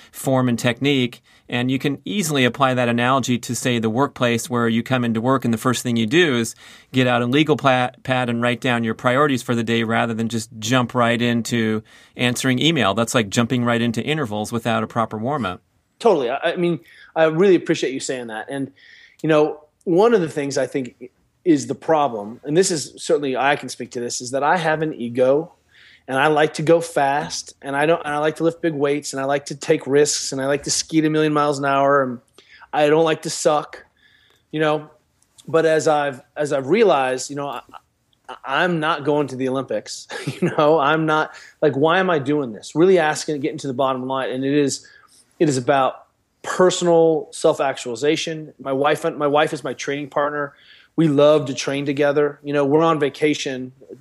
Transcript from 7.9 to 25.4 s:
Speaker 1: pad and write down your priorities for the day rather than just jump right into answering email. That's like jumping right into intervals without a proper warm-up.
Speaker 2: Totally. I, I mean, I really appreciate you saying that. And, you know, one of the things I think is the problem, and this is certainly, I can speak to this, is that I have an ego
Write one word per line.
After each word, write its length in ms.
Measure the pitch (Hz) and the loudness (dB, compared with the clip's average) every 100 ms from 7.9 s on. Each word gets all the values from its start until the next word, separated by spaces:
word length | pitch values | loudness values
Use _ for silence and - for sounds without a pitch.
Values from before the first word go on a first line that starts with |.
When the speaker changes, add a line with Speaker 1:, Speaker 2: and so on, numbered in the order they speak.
| - | -4
Speaker 1:
pad 260 | - 127 123 | -4 -2 -2
and 100 | 117 | -2
write 200 | 120 120 | -2 -2
down 240 | 131 117 | 0 0
your 100 | 113 | -2
priorities 480 | 110 127 131 151 123 | -2 0 2 2 0
for 140 | - 117 | -2 -2
the 80 | |
day 180 | 113 117 | 0 0
rather 320 | 113 113 117 | 0 0 0
than 140 | 113 113 | -2 -4
just 200 | 113 - 110 | -6 -8 -8
jump 340 | 110 127 117 | -2 0 0
right 260 | 123 117 117 | 2 2 2
into 640 | 120 117 110 120 110 110 - - _ - | 0 0 -2 -2 -2 -4 -8 -20 _ -4
answering 440 | 123 120 131 127 | -2 0 -2 2
email. 340 | 147 156 98 | 2 2 2
That's 220 | 101 117 127 | 0 0 0
like 140 | 101 | 0
jumping 340 | 123 117 127 | 0 0 0
right 180 | 120 117 | 0 0
into 180 | 120 117 | 0 -2
intervals 520 | 127 156 120 107 104 | -4 -4 -4 -6 -6
without 320 | 117 120 113 | -4 -2 -2
a 20 | 107 | -2
proper 320 | 120 110 110 | -4 -4 -4
warm-up. 420 | 120 147 95 92 _ _ _ - | -4 -4 -4 -8 _ _ _ -2
Speaker 2:
Totally. 320 | 233 165 120 | 2 2 0
I, 220 | 139 170 | -2 -4
I 40 | 165 | -2
mean, 220 | 175 165 - - - 160 | -2 -2 -8 -20 -6 0
I 80 | |
really 320 | 160 160 196 170 | 2 4 4 4
appreciate 360 | 165 160 143 | 2 -2 -2
you 60 | 131 | -4
saying 300 | - 127 117 | -6 -8 -8
that. 200 | 110 - | -10 -8
And, 220 | 139 131 - _ - - _ | -6 -8 -10 _ -20 -20 _
you 80 | 156 | 2
know, 360 | 151 151 - - _ | 2 2 -2 -16 _
one 320 | 202 170 233 | 0 4 6
of 60 | 220 | 4
the 100 | 156 | 2
things 260 | 147 139 139 | -4 -4 -2
I 120 | 131 | -2
think 420 | 143 123 - 127 _ _ _ | -4 -6 -12 -20 _ _ _
is 220 | 180 143 117 | 2 2 0
the 80 | |
problem, 680 | 131 - 156 139 113 101 123 | -6 0 2 2 -2 -10 -12
and 120 | 143 160 | -2 0
this 140 | 190 | 2
is 240 | 156 123 - | -2 -8 -8
certainly, 400 | - 151 139 120 | -2 -2 0 0
I 200 | 135 147 | 0 0
can 120 | 131 | -4
speak 220 | - 117 | -12 -10
to 100 | 123 | -8
this, 200 | 120 - | -8 -8
is 100 | 123 | -6
that 140 | 135 | -2
I 120 | 143 180 | 0 0
have 260 | 160 156 | 0 -2
an 120 | 156 | -2
ego 600 | - 117 120 127 143 | -6 -4 0 2 2